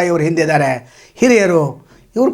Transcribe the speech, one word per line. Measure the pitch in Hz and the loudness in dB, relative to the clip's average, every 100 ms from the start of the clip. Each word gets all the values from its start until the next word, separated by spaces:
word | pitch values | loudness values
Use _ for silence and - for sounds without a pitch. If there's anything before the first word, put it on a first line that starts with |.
| 180 | 2
ಇವ್ರ | 170 151 | 0 -2
ಹಿಂದಿದ್ದಾರೆ, | 165 156 151 139 123 - - - - | -2 0 0 -2 -4 -10 -20 -20 -2
ಹಿರಿಯರು | 254 233 190 170 147 - - - _ 220 | 2 2 2 0 -2 -6 -20 -20 _ -2
ಇವ್ರು | 262 | 0